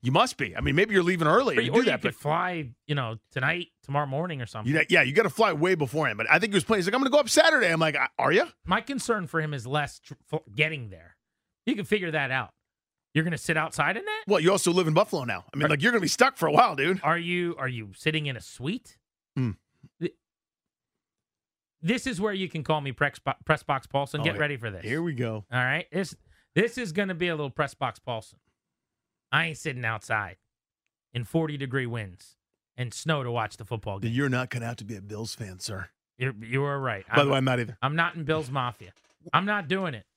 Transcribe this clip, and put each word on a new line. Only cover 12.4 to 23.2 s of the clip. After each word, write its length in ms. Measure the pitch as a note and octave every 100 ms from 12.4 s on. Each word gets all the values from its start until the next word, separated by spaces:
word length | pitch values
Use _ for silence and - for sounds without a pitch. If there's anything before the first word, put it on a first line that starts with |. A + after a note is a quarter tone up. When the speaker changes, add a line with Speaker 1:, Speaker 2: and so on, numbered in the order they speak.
| G#2+ _ _ _ _ _ _ D3+
Speaker 2:
You're 80 |
gonna 120 | D#3+ D#3+
sit 180 | - D#3+
outside 400 | D#3+ - D3 G3
in 80 | G4+
that? 180 | G#4+ A4
Speaker 1:
Well, 120 | G3
you 120 | D#3+
also 200 | G3 F3
live 160 | E3+ E3+
in 60 |
Buffalo 300 | D#3 G#3+ E3
now. 220 | B2 F#2+ -
I 60 | C#3
mean, 80 | D3+
Speaker 2:
Are 40 |
Speaker 1:
like, 120 | D3+
you're 100 | F#3
gonna 100 | A#3
be 60 | E3
stuck 300 | - B3+ -
for 80 | D#3+
a 40 |
while, 240 | D3 A#3+ D3
dude. 240 | D3+ F#3
Speaker 2:
Are 140 | D3 E3+
you, 380 | E3+ F3 F3 E3
are 100 | C3
you 220 | B2 G#2+ F#2
sitting 320 | D#3 D#3 D3
in 100 | A#2+
a 40 |
suite? 560 | - - C3 A#3 - _ _ _ _ -
Speaker 1:
Hmm. 160 | B2+ F#2 _ _ - _
Speaker 2:
Th-, 140 | E3 _ _ _ _ _ _ _ _ _ _ _ _ _ _ _ _ _
this 260 | D#3+ A#3+ -
is 120 | G3
where 140 | G#3
you 160 | G3 F#3
can 140 | E3
call 180 | C#3 D#3
me 100 | C#3
Prex 280 | B2 C#3+ -